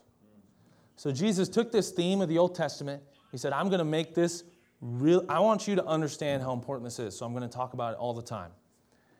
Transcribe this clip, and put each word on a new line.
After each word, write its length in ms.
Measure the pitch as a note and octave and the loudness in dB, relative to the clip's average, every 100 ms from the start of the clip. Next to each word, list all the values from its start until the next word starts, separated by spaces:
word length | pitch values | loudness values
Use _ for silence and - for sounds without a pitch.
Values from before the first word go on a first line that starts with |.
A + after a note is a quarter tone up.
| _ _ _ _ _ _ _ _ _ | _ _ _ _ _ _ _ _ _
So 160 | - D3 | -8 -4
Jesus 380 | C3 G#3+ F#3 F#3 | 0 2 2 2
took 240 | A3 A#3 | 0 2
this 180 | A3 F3+ | 0 0
theme 300 | - F3 G3 | 0 0 2
of 80 | E3+ | 2
the 100 | E3 | 4
Old 160 | F3 | 2
Testament. 480 | F3 D3+ - C#3+ C#3+ - _ _ | 2 -4 -4 -8 -10 -14 _ _
He 60 | B2+ | -6
said, 140 | C#3+ | -2
"I'm 160 | C#3 F#3+ | 0 2
gonna 160 | F#3 | 2
make 300 | D#3 D#3 E3 | 2 0 0
this 300 | F3 E3+ E3+ - _ _ _ | 2 2 0 -12 _ _ _
real. 440 | B2 A#2+ D3+ F3+ F3 | -8 2 4 4 4
I 120 | D#3 | 4
want 260 | G#3+ G#3+ - | 4 4 2
you 80 | |
to 100 | F#3+ E3 | 0 2
understand 560 | D#3+ D3+ - D3 C#3 | 0 0 -2 -2 0
how 100 | C3 | -2
important 320 | B2 A#2+ C3+ | -4 -4 -6
this 160 | A#2+ B2 | -6 -6
is, 160 | A2 - | -6 -6
so 100 | A#2+ | -6
I'm 60 | |
gonna 160 | A#2+ A#2+ | -6 -6
talk 240 | B2 B2+ | -6 -6
about 220 | B2+ A#2 | -4 -4
it 40 | A2 | -4
all 160 | A#2+ | -4
the 80 | A#2 | -6
time." 300 | A#2 A2 F2 F2 _ _ _ _ _ | -8 -8 -10 -16 _ _ _ _ _